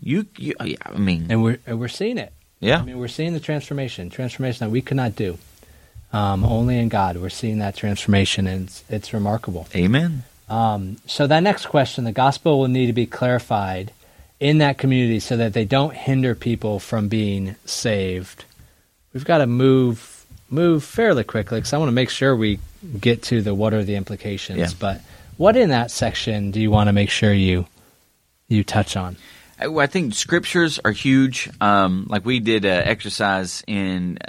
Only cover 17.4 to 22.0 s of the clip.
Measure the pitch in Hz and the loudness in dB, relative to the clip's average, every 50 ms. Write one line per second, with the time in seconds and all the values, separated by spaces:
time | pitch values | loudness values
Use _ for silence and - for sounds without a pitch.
17.4 | 95 95 95 - - - - - - 120 107 101 95 92 90 90 90 - - - | -4 -6 -8 -10 -12 -10 -8 -4 -2 -2 0 0 0 -2 -4 -6 -8 -10 -16 -20
18.4 | - _ _ - - - _ _ _ _ _ _ _ _ - 131 139 - 175 160 | -20 _ _ -20 -20 -20 _ _ _ _ _ _ _ _ -12 -8 -2 0 2 2
19.4 | 143 120 120 123 131 135 131 131 127 123 113 110 - - - - - _ - - | 4 2 2 4 6 6 6 6 4 2 0 -2 -6 -16 -20 -20 -20 _ -20 -20
20.4 | _ - 131 151 170 175 165 151 139 - - - 165 214 175 127 104 - - 113 | _ -6 -2 0 2 4 2 2 0 -4 -2 0 2 4 4 2 0 -2 -2 -4
21.4 | 101 - 117 113 113 - - 147 160 143 117 123 | -2 -2 -4 -4 -2 -2 0 0 2 2 2 2